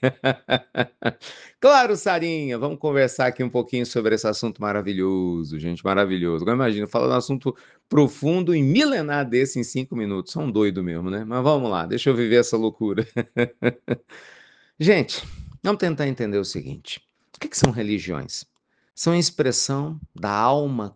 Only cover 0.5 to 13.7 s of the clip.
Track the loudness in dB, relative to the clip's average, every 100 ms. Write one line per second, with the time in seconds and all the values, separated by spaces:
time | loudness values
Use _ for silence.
0.5 | -2 -2 -4 -4 _ -4 -4 -12 -20 -20
1.5 | _ 6 6 6 2 0 0 0 -2 -4
2.5 | -2 -4 -2 0 2 2 2 0 0 -2
3.5 | 0 0 -2 -2 0 2 2 0 -2 -4
4.5 | -4 -2 -2 -2 -2 0 0 0 -2 -6
5.5 | -6 -6 -4 0 2 2 0 0 0 0
6.5 | 0 0 0 -2 0 2 0 0 -4 -4
7.5 | -8 -14 _ _ 4 4 2 -2 0 2
8.5 | 2 4 4 2 0 -2 -2 0 0 0
9.5 | -2 -4 -6 -6 -6 -4 -4 -6 -6 -2
10.5 | 2 2 0 -4 -4 -4 -6 -4 0 2
11.5 | 2 0 -2 -2 -2 0 0 4 4 4
12.5 | 0 -2 -2 -2 -2 -2 -6 -4 -2 -2
13.5 | 0 -2